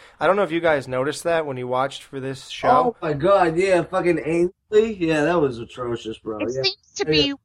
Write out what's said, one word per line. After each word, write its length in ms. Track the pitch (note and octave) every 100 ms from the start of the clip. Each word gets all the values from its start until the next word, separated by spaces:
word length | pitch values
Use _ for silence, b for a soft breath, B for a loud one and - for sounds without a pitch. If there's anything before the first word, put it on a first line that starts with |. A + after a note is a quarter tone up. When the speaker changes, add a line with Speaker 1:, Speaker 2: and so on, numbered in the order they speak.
| b b
Speaker 1:
I 80 | D#3
don't 80 | G3
know 60 |
if 80 | F3
you 100 | E3
guys 280 | E3 D3 B2+
noticed 360 | B2+ C#3 C#3
that 220 | E3+ E3 D3
when 100 | B2+
you 120 | B2+
watched 340 | B2 C#3 -
for 160 | - C#3
this 280 | C3 C3+ -
show. 200 | - C4
Speaker 2:
Oh, 280 | B3 B3 -
my 100 | D#3+
God, 440 | C#3 F3+ G3+ E3+ E3
yeah, 260 | G3 F3
fucking 380 | D#3 F#3 E3+ D#3
Ainsley. 720 | C#3 E3+ F3 - _ G#3+ A3+ G3
Yeah, 260 | E3 D#3
that 160 | D3+ F3
was 180 | C#3 A#2
atrocious, 600 | A2 - A#2+ A#2 G#2+ A2+
bro. 200 | - -
Speaker 3:
It 100 | -
Speaker 2:
Yeah. 80 | C4
Speaker 3:
seems 300 | G4 F#4+ _ -
to 80 | G4+
Speaker 2:
Yeah. 40 |
Speaker 3:
be, 240 | D#4 C#4+ C#4+